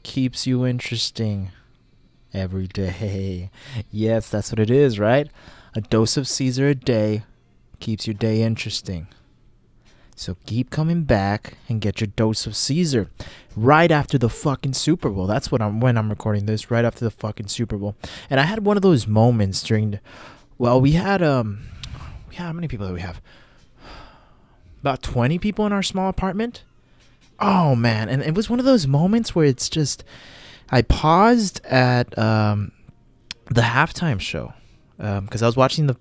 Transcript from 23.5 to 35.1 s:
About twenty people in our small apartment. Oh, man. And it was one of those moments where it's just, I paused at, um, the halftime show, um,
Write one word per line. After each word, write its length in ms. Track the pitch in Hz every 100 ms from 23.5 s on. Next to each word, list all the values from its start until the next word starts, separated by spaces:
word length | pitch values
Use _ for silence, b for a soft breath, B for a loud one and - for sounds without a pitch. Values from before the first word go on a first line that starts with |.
| B B B B B B B B B B B B -
About 200 | 139 131
twenty 360 | - 123 123 175
people 280 | 214 202
in 80 | 208
our 100 | 202
small 260 | 185 190 190
apartment. 540 | 185 190 190 233 - - _ b b b b b -
Oh, 320 | 202 190 156
man. 360 | 120 117 110 107
And 120 | 131
it 140 | 139
was 140 | 170 220
one 100 | 240
of 60 |
those 200 | 262 254
moments 480 | 139 143 185 226 220
where 120 | 175
it's 240 | 147 123 -
just, 340 | 160 139 - - B B B B B B
I 120 | 127
paused 840 | 113 - 156 170 220 240 202 -
at, 520 | - 131 123 123 120 -
um, 560 | 110 110 107 104 101 _ - _ _ _ _ -
the 160 | - 113
halftime 580 | 113 123 160 - 170 101
show, 340 | - - 60 - b b b -
um, 260 | 107